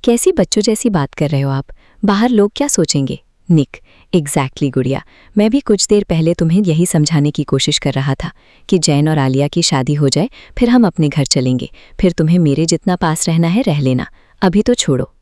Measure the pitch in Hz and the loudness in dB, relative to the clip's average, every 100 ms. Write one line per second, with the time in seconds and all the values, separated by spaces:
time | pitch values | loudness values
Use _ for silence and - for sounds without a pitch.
0 | - 240 - 349 180 - 208 214 240 185 | 2 2 2 0 0 0 0 0 0 -2
1 | 139 - 147 139 139 135 - - _ _ | -4 -4 -2 -2 -2 -4 -6 -18 _ _
2 | 202 202 240 226 202 - 285 - 160 147 | 0 2 2 2 0 0 -2 0 0 -2
3 | 135 - _ _ - 165 135 - - _ | -4 -8 _ _ 0 0 0 -8 -20 _
4 | _ 180 143 - 131 - 143 131 131 135 | _ -4 -2 -4 -4 -4 -4 -2 -2 -4
5 | - - - - 214 269 - 202 - 208 | -8 -20 -6 0 2 0 0 -2 2 0
6 | 202 160 160 175 165 175 196 156 170 160 | 2 0 0 0 0 2 2 0 0 0
7 | 151 160 147 - 143 139 - - 143 135 | 0 0 0 -2 -4 -2 -2 -2 -4 -4
8 | 139 135 - - _ _ - 185 160 143 | -4 -4 -8 -12 _ _ -2 0 2 2
9 | 151 151 135 131 143 - 165 143 131 147 | 2 0 0 0 0 -2 -2 -2 -2 0
10 | 143 143 226 - - - 240 247 214 - | 0 0 -4 -6 -16 -2 2 4 2 2
11 | 151 147 135 143 127 127 135 - - - | 0 0 -2 0 0 -2 -6 -16 -20 0
12 | 185 165 156 180 156 139 165 165 - 180 | 0 2 2 4 2 2 0 -2 -2 -2
13 | 170 160 - 165 170 196 262 147 131 127 | -2 -2 -2 0 0 0 0 0 0 -2
14 | - - _ _ 190 185 214 247 - 127 | -4 -14 _ _ 0 2 0 0 0 -2
15 | - _ | -4 _